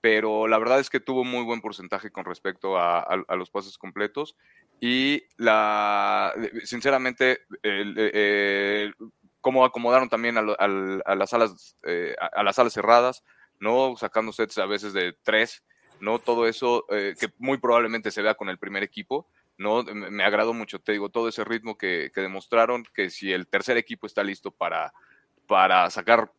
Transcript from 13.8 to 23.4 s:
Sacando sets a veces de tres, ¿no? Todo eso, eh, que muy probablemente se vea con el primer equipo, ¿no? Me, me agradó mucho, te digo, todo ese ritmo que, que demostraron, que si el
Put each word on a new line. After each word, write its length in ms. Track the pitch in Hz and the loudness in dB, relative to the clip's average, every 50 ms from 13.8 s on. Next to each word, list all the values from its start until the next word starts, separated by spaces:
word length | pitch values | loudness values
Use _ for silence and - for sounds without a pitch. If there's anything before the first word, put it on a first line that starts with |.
| 135 131 123 | 0 0 -2
Sacando 360 | - 113 101 - 113 110 110 | -6 -8 -2 -2 -2 -2 -2
sets 260 | 104 - 110 101 - 110 | -4 -4 -6 -4 -2 -4
a 80 | 95 | -4
veces 260 | 98 104 101 104 104 | -2 -4 -6 -6 -4
de 220 | 95 98 90 87 85 _ _ | -4 -4 -4 -4 -6 _ _
tres, 400 | - 110 110 117 117 - - _ _ _ _ _ _ _ _ | 0 2 2 2 0 -4 -18 _ _ _ _ _ _ _ _
¿no? 180 | 98 107 113 117 | -4 -4 -4 -2
Todo 300 | - - 117 117 117 113 | 0 -2 0 2 0 0
eso, 360 | 113 - 131 120 120 117 - - | -2 0 0 0 0 0 -2 -4
eh, 240 | 101 107 98 101 85 - | -4 -4 -4 -4 -6 -6
que 100 | - 104 _ _ | -8 -8 _ _
muy 200 | 117 131 135 131 | -4 -4 -4 -2
probablemente 520 | - 120 117 117 117 110 113 113 104 110 | 2 2 2 4 2 2 -2 -4 -4 -6
se 120 | - 107 | -4 0
vea 120 | 101 107 107 | 0 0 0
con 140 | - 104 98 | 0 -4 -8
el 100 | 92 - | -8 -8
primer 240 | - 95 98 98 | -10 -8 -6 -6
equipo, 460 | 101 98 _ 104 104 _ 131 147 - _ _ _ _ _ _ | -6 -6 _ -16 -10 _ -6 -8 -8 _ _ _ _ _ _
¿no? 280 | _ 95 104 107 120 120 | _ -2 0 0 0 -2
Me, 260 | - 107 104 101 90 | -4 -10 -10 -10 -10
me 140 | 104 104 107 | -4 0 2
agradó 280 | 107 104 104 107 113 | 2 4 4 2 0
mucho, 280 | 117 117 107 - - 92 | -2 -4 -8 -10 -12 -10
te 100 | _ - | _ -2
digo, 200 | 107 104 101 101 | -2 -2 -2 -4
todo 180 | _ 120 117 113 | _ -4 -4 -4
ese 160 | 110 - 107 | -4 -6 -6
ritmo 340 | 101 117 113 110 113 107 _ | -4 -4 -6 -6 -8 -10 _
que, 320 | - 95 90 85 73 65 | -4 -2 -2 -2 -4 -6
que 100 | _ - | _ -6
demostraron, 600 | 95 92 95 95 - _ 120 117 113 113 123 120 117 - | -6 -6 -6 -10 -6 _ 4 4 4 4 2 -4 -6 -10
que 160 | _ - 101 90 | _ -4 -4 -4
si 240 | - - 98 98 | -4 -8 -4 -2
el 140 | 92 90 | -2 -2